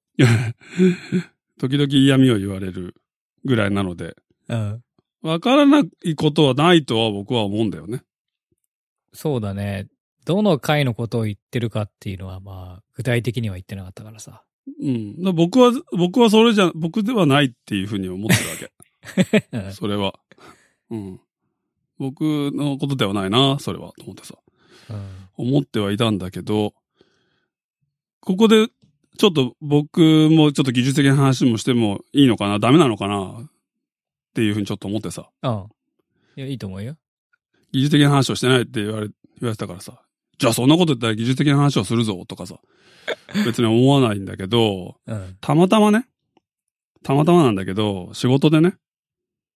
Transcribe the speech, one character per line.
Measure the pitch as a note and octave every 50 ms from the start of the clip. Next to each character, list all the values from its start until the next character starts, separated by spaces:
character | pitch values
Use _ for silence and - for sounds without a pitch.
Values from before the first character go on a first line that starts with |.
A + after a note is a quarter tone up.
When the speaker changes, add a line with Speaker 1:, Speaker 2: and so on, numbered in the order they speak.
| _ _ _ -
Speaker 1:
<laughs> | C3+ A#2 A#2 A2 B2 A2 - _ _ - - F3 F#3 F3+ F3+ - - - - F#3 - - _ _ _ _ _ -
時 | C3+ B2+ C#3 C#3+
々 | C#3+ C#3
嫌 | C#3+ C3+ C3+ C#3 C3+ C3+
味 | C3 C3
を | A2+ G2+
言 | F#2+ G2+
わ | G2 F#2+
れ | G2 F#2
る | F2+ F#2+ F2 F2+ - _ _ _ _ _ _ _ _ _ -
ぐ | C#3 B2
ら | A2 G2+
い | G2+
な | G2+ G2+
の | G2 F#2 F2
で。 | E2 E2 E2 - _ _ _ _ _ _ -
Speaker 2:
う | A#2+
ん。 | A2+ G#2 G2+ G#2+ A#2+ - _ _ _ _ _ _ _
Speaker 1:
わ | - D#3+ D#3+ E3+
か | - A#3+ C4
ら | D4+ C#4+
な | C#4 D4+ D4 F3+ E3 _ _ -
い | F3 D3+
こ | - D#3+ D3+
と | D3 E3 D3+
は | C3 B2
な | C#3 D#3 F3+ F3+
い | E3 C3+
と | - A#2 A2+
は | A2+ A2
僕 | G2+ G2+ G2 - B2+
は | A#2 G#2
思 | G2 G2+ G#2+
う | A2+
ん | G2+
だ | E2+ D#2+
よ | D#2
ね。 | F#2+ B2 C3+ _ _ _ _ _ _ _ _ _ _ _ _ _ _ _ _ _ _ _ _ _ _
Speaker 2:
そ | _ - - D#3 C#3 A#2+
う |
だ | G#2 G2
ね。 | G2 G2+ G2+ G2+ G2 G2 G2+ - _ _ _ _ _ _ -
ど | - E3 G#3
の | G#3+ G3+ D#3+ A#2+
回 | - - D3+ D3 C#3
の | B2 A2
こ | - A#2 G2+
と | - A#2
を | A2
言 | G#2+ G2
っ |
て | - _ _ - B2
る | A2+ A2
か | - A2
っ | G#2 - _ _
て | - G#2
い | F#2+
う | F#2
の | F#2 F#2
は、 | F#2 F#2+
ま | F#2+ G2 F#2+ F#2 F#2 F#2 F2+ F2+
あ、 | _ _ _
具 | -
体 | A2+ C3 A#2+ A#2+
的 | G#2+ B2+ G#2+ C3
に | A2+ G#2
は | F#2
言 | F2+
っ | -
て | - G2
な | G2
か | F#2 F#2+
っ |
た | - - A2
か | G#2+
ら | A2 G#2+
さ。 | - - G2+ - _ _ _ _ - C#4 D4+ D4+
Speaker 1:
う | - C#3
ん。 | B2 A2+ G#2+ G2+ - D#3
だ-、 | F3+ G3
僕 | F3 D#3+ E3+ F3 G#3 B3+
は、 | B3 A#3+ A#3 D4 - -
僕 | - F3 F3 F3+ F#3 C4
は | A#3 G#3+
そ | G#3 A3 A3+
れ | A#3+ G#3
じ | G#3
ゃ、 | F#3+ D#3+ -
僕 | D#3+ E3 E3 E3 A3+
で | G3 A#3
は | C4 G#3 E3+
な | C#3+ C3+ D3
い | D3
っ | B2 - _ _
て | - G#2+
い | G2 F#2+
う |
ふ | G2+ A2
う | F#2+
に | F#2+ F#2
思 | F2+ F#2+ G#2+
っ | -
て | - -
る | - -
わ | -
け。 | - - - _ _ _ _ _ _ - - - F#3+ F#3 - - G3+ - -
Speaker 2:
<laughs> | - A2 F#2+
う | G2
ん。 |
Speaker 1:
そ | G2+ - A2+
れ | G2+ G2+
は。 | G#2 G2 F#2+ - _ _ _ _ _ - - - _ _ _ _ _ _ -
う | A#2
ん。 | G#2+ G2 F#2+ F#2+ - _ _ _ _ _ _ _ _ _ _ _ _ _ _ _ -
僕 | C3+ C3+ C3 - D#3 D#3 D3+ D3 C#3+ C#3+ C3+
の | C3+ D3 C#3+ C#3 C3+
こ | D3+
と | C#3 C#3
で | B2+ A#2+
は | F#2+
な | G2 G#2 F#2+
い | F#2+
な、 | G#2+ B2+ C#3 C3+ C3+ C#3
そ | - G#2
れ | F2 E2
は、 | D#2+ E2+ - -
と | -
思 | -
っ | F#2+
て | - -
さ。 | - - _ _ _ _ _ _ _ _ - _ -
Speaker 2:
う | G#2+
ん。 | G2+ G2+ G2 F#2+ F#2+ F#2+ - _
Speaker 1:
思 | - A#2+ B2 C#3 C#3+
っ | C3+
て | _ - A2
は | G2+ G2
い | G#2
た | G#2 A#2 A2
ん | G#2 F2+
だ | F#2 F2+
け | - F2+
ど、 | F#2 G2+ G#2 G#2 G#2 G#2 - _ _ _ _ _ _ _ _ _ _ _ _ _ _ _ _ _ _ _ _ _ _ _ _ _ _ _ _ _
こ | - - F#3
こ | F#3 A3+ G#3
で、 | A3+ A3 A3 - _ _ _ _ _ _ _ _ _ -
ち | A3
ょ | G3+
っ | D#3
と | D3 B2+ A#2 - -
僕 | D#3 C#3+ D3 D3 D3+ - - - D#3+ D#3 D#3 D#3 D#3 D#3
も | D#3+ D#3+ D3+ D3
ち | C#3 D#3
ょ |
っ | C3+
と | C3
技 | A#2+ B2 B2
術 | C#3 C3+
的 | D3+ C#3
な | C#3 C3+
話 | C#3+ C#3 C3+ C3 B2+ C#3+
も | B2 A2 G#2+
し | -
て | C3+ B2
も | A#2+ A2+ G#2 G2 - - _
い | - C#3+ C#3
い | B2
の | G2+
か | - G#2 G2+
な、 | G#2 G#2
ダ | A#2+ A#2+
メ | C#3 E3
な | D3+ B2
の | G#2+
か | G2 G2+ G2
な、 | G#2 G2+ F#2+ F#2+ G#2 A2+
っ | B2+ - _ _ _ _ _ _ _ _ _ _ _ _ _ _ _ _ -
て | B2+
い | A2+ G#2
う | G#2
ふ |
う | G#2+
に | G2
ち | -
ょ | G#2
っ | G2
と | - G2
思 | G#2 A2
っ |
て | - F2
さ。 | - - - _ _ _
Speaker 2:
う | - C3
ん。 | A2 G2+ F#2+ G#2+ _ _ _ _ _ _ _ _ _ _ _ _ -
い | C#3
や、 | C3+
い | C#3 C#3
い | A2
と | A2
思 | F#2+ F#2
う | F#2+
よ。 | G#2 B2+ D#3+ _ _ _ _ _ _ _ _ _ _ _ _ _ _ _
Speaker 1:
技 | - C3
術 | C3+ D3 D3
的 | D3
な | C#3+ C#3+
話 | C#3+ C#3 B2+ -
を | G#2
し | -
て | B2+ B2
な | C3
い | B2+
っ | A#2
て | B2 B2 A2
言 | G2+ G#2
わ | A2 G#2+
れ、 | G#2+ G#2
言 | - _ _ _ _ -
わ | B2 A#2
れ |
て | G#2+ -
た | -
か | G2+ F2+
ら | F#2+
さ。 | - - - _ _ _ _ _ _ _ _ -
じ | A#2+
ゃ | A#2
あ |
そ | A2+ B2 A#2+
ん | C3+
な | D#3+
こ | F3
と | F3+ D#3 C3+
言 |
っ | A2+
た | A#2+ A2+
ら | A2
技 | G#2+ A2+
術 | B2 C3 C3
的 | C#3+ D3
な | C#3
話 | C#3+ C#3+ C#3+ - C3
を | G2
す | G2+ A2+
る | A#2 A#2
ぞ、 | G#2+ F#2+ F2 F2+
と | - F#2+
か | - F2+
さ。 | F2+ F2 - _ _ _ _ _ _ _ _
Speaker 2:
<laughs> | - - - - _ - - G#3 G3+
Speaker 1:
別 | - - -
に | A#2
思 | A2 A2+ A#2+ B2+ C3+
わ | C#3+ C#3
な | B2+ A2 G#2
い | G2+
ん | G2
だ | F#2+ F#2+
け | F#2 F#2+
ど、 | F#2 A#2 A#2 A2+ G#2 G2 F#2 F2+ - - _ -
Speaker 2:
う | - A2+
ん。 | G2+ F#2 F#2+ F#2+ -
Speaker 1:
た | - - D3
ま | D#3+ F3+ F#3
た | A3 A3
ま | G#3 G#3
ね、 | G#3 A3+ - _ _ _ _ _ _ _ _ _ _ _ _ _ _ _ _ _ _ _
た | - - C3
ま | C#3+ D#3
た | E3+
ま | F3 F3
な | D3+ A#2+
ん | G#2
だ | F#2+ F#2+
け | F#2+ F#2+
ど、 | A2 G#2+ G#2 G2 F#2 F2+ - G2+
仕 | - - B2
事 | C3 C#3 D#3+ D3+
で | D#3+ D#3
ね、 | E3 F#3 - _ _ _ _ _ _ _ _ _ _ _ _ _ _ _ _